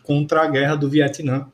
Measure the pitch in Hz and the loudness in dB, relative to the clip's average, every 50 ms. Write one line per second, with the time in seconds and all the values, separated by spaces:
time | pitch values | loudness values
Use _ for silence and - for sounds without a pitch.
0 | _ - 143 147 147 147 170 160 160 156 143 135 139 143 156 147 143 135 139 151 | _ -2 0 0 0 0 2 2 2 2 0 0 0 0 0 -2 -2 0 2 2
1 | 143 139 - - 156 135 123 139 139 - | 2 0 -2 -4 -4 -2 -2 -2 -4 -8